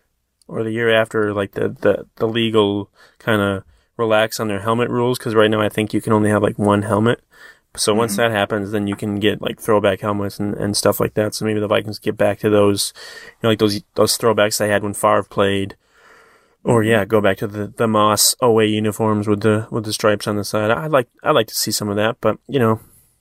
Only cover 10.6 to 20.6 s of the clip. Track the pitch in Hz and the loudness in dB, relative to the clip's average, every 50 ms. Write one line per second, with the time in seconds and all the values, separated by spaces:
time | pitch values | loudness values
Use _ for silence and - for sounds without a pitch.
10.6 | 104 104 101 - - 104 101 - 117 113 - 110 107 104 - - 110 110 107 104 | -4 -4 -2 0 0 0 0 0 -2 -2 -2 -2 -2 -2 -4 -4 -4 -2 -2 -2
11.6 | 104 104 107 104 104 107 101 - - 110 104 - 104 104 98 - - 107 104 104 | -2 0 0 -2 -2 -4 -10 -8 -6 -6 -2 0 0 0 0 0 0 2 4 4
12.6 | 104 101 101 98 - - - - - - - - - - - _ - 113 110 107 | 4 4 2 0 -2 -6 -8 -14 -20 -20 -20 -20 -20 -20 -12 _ 0 0 0 2
13.6 | 110 104 101 104 - _ - - 107 110 - - 123 113 107 107 104 110 - - | 2 0 0 -2 -6 _ 0 0 0 2 0 0 0 0 2 2 2 0 0 -2
14.6 | 107 104 104 101 104 101 98 - - 107 107 104 101 - - - 101 98 98 98 | 0 0 0 0 0 -2 -4 0 2 2 2 2 0 -4 -2 0 0 2 2 0
15.6 | 98 98 - _ _ _ _ _ _ - - - _ _ _ _ _ _ _ _ | -4 -6 -10 _ _ _ _ _ _ -20 -20 -20 _ _ _ _ _ _ _ _
16.6 | - - 123 113 107 110 113 107 95 - 113 107 101 98 98 - 120 101 104 104 | -2 0 2 2 4 2 2 2 2 2 2 2 4 2 0 0 -4 -8 -6 -8
17.6 | 101 104 - - 117 110 107 107 104 107 104 101 - - - - 127 120 110 113 | -8 -8 -4 -2 0 2 2 4 4 4 2 2 2 0 0 2 2 4 4 4
18.6 | 110 107 107 107 107 107 104 - 113 107 107 104 104 107 104 104 110 110 107 110 | 4 2 2 0 -2 -2 -2 0 0 0 0 0 0 0 0 0 2 2 2 0
19.6 | 110 - 123 117 107 107 104 - - 107 104 101 - 113 104 104 98 - - 107 | -2 -4 -8 -8 -6 -6 -6 0 0 0 0 0 -2 -4 -4 -4 -4 -4 -4 -2